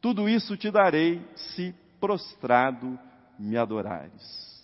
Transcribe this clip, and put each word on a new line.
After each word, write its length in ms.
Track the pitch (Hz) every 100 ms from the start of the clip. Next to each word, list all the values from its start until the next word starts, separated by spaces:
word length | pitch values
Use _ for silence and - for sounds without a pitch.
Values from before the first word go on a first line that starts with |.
Tudo 280 | 233 214 208
isso 280 | 226 - 202
te 120 | 214
darei 560 | 208 196 156 165 175 175 -
se 360 | - - 180 180 _ _
prostrado 960 | 202 202 - - 123 123 131 123 127 127 - _ _ -
me 180 | 104 117
adorares. 920 | 113 110 104 87 71 - - - - -